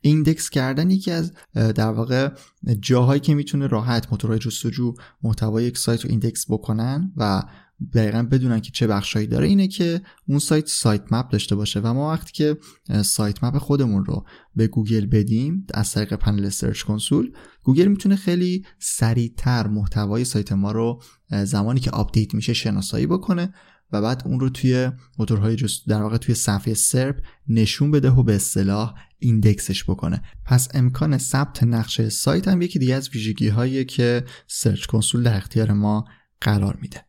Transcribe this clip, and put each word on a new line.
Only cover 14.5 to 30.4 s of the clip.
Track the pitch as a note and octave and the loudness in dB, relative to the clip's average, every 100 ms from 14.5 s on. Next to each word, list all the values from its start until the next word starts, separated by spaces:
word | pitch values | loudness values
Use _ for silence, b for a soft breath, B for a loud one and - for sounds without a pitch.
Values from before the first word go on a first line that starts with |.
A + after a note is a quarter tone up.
| - | 0
به | A2 | 0
گوگل | A#2 G#2+ A2+ G#2 | 0 0 0 2
بدیم | A2 G#2 A2+ C#3 F#3 F#3+ | 2 2 0 0 -4 -6
از | - A2+ | -4 -2
طریق | - G#2+ | -2 -2
پنل | G#2 - G#2 G2+ | 0 0 0 -2
سرچ | - A#2+ G#2+ | -2 -4 -4
کنسول، | - G#2+ - D3 B3 B B B | -4 -4 0 0 -2 B B B
گوگل | - C3 F#3+ | 2 4 4
می‌تونه | G3+ G3 G3 | 2 2 0
خیلی | F#3 F3 F3+ F#3 F#3+ B | 0 0 0 -2 -6 B
سریعتر | - - A2+ A#2 A#2 - C3 B2 G#2+ | -8 0 0 2 -2 -2 -2 0 0
محتوای | G#2+ G#2 - G#2 G#2+ B2+ | -2 -2 -2 -2 -2 -2
سایت | A2 G2+ | -2 -2
ما | G2 G2+ | -2 0
رو، | A2 A#2 A#2+ B B _ | 0 -2 -4 B B _
اه، | G2+ G2+ | -4 0
زمانی | A2+ G#2 C3 | 0 0 0
که | B2+ | -2
آپدیت | - G#2 A2 G#2+ | -2 0 0 0
می‌شه | G#2+ G#2 | -2 -2
شناسایی | A#2 A2+ G2+ G2 A2 C3+ | -2 -2 -4 -4 -2 -2
بکنه | F#3 F#3+ F3 F3+ B B B B | -2 -2 -2 -2 B B B B
و | G#2 | -4
بعد | G#2+ B2+ - | -2 -2 -4
اون | B2+ | -2
رو | C3 | -2
توی | C3 B2+ B2+ B2+ B2+ B - | 0 2 2 0 -4 B -6
موتورهای | A2 G#2+ G#2+ A2+ | -2 0 2 0
جست-، | A2 - - | -2 -4 -2
در | G#2+ | -2
واقع | G#2+ A#2 | 0 -2
توی | - A2+ | 0 0
صفحه | - G2+ A#2 | 0 0 -2
سرپ | A2 - B2+ C3 C#3 b b - | -2 0 0 -2 -4 b b -2
نشون | A2+ A2 - C#3+ | 2 2 2 2
بده | D3 C3 | 4 6
و | B2+ | 6
به | A#2 G#2 | 6 2
اصطلاح | - - G2 G2+ A2 B B _ | 0 0 0 0 -2 B B _
ایندکسش | B2 A2 G#2+ G2 - - | 0 4 4 2 -2 -4
بکنه. | - F#2+ E2 - B B | -2 -2 -2 -4 B B